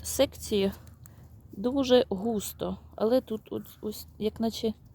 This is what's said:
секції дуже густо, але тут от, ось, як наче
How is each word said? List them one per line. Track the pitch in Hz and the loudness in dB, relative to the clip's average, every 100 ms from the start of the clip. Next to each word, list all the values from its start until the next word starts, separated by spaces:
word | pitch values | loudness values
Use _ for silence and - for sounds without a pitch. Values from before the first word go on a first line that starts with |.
секції | - - 277 - - 208 196 - - - - - - - - | -8 0 0 0 -2 2 2 -2 -12 -20 -20 -20 -20 -20 -16
дуже | - 233 277 262 247 - | -4 -2 0 6 6 6
густо, | 190 226 214 - - 175 185 - - | 0 0 -2 -4 -4 -4 -4 -10 -2
але | 214 262 | 4 4
тут | - 220 - | 2 -6 -6
от, | 214 - - | -8 -8 -10
ось, | 214 214 - - | -8 -8 -14 -4
як | 214 - | -4 -2
наче | 226 - 226 - - | -4 -2 -4 -4 -12